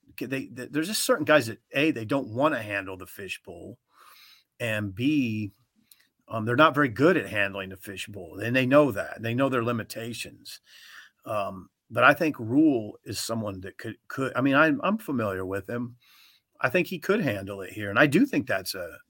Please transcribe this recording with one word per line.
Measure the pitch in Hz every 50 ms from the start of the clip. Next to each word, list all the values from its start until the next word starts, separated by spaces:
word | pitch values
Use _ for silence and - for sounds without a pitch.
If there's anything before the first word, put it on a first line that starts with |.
| _ _ -
Okay, | - 143
they, | 117 135 135 135
they, | - 123 120 127
there's | 123 - 143 160 180
just | 220 - -
certain | - 262 147 151
guys | 143 151 151 120
that, | 113 107 - _ _ -
A, | 139 143 160
they | 143 117 113
don't | 104 143 139 131 107
wanna | 110 117 139 156 151 120 110
handle | 107 101 101 95 92 95
the | 90 92
fishbowl, | - - - 80 90 - - - - 90 85 85 92 113 - _ _ _ _ - - - - - - - _ _ _ _ _
and | 120 117 110 107 107 101 95
B, | 92 120 139 156 147 131 117 110 107 107 101 - _ _ _ _ _ _ _ - _ _ _ _ _ _ -
um, | 110 113 107
they're | 113 120
not | 127 151 160 139
very | 143 147 131
good | 107 95 135 165 190
at | 151 104 95
handling | 110 107 101 98 98 98 95 95
the | 95
fishbowl, | 92 - - 98 92 - - 104 101 90 82 82 95
and | 104 117 123
they | 131 131
know | 123 135 147 151 139 110
that. | 98 87 - - - 107
They | 113 117
know | 120 139 139
their | 127 127 117
limitations. | 117 120 113 104 - - 123 117 117 120 - - - - - - - - - - _ - - - - - - - - _ _ _
Um, | 131 113 107 98 98 98 95 87 - _ _ _ _
but | - 117 120
I | 131 143
think | - 180 156 143 -
Rhule | 120 110 120 143 160 160 139 117 107 104 - - _
is | - 110 -
someone | - - 113 113 110 104 98 92
that | 90 95 - -
could, | - 92 90 - _ _
could, | - - 135 127 -
I | 120
mean, | 127 139 135
I'm, | 139 156 160 147 127 -
I'm | 175 202 220
familiar | - - 147 123 110 104 95 92 95
with | 92 95 98 95 -
him. | 110 120 123 120 120 - _ _ _ - - _ _ _ _ _ _ _
I | - 131
think | - 180 170
he | - - -
could | - - 190 226
handle | 202 139 104 101 98 95 101 98 95
it | 90 -
here, | 107 107 101
and | 98 113
I | 139
do | 147 127 170 269
think | 277 - 165 113
that's | - 104 95 95 - -
a, | 95 87 85 - - - _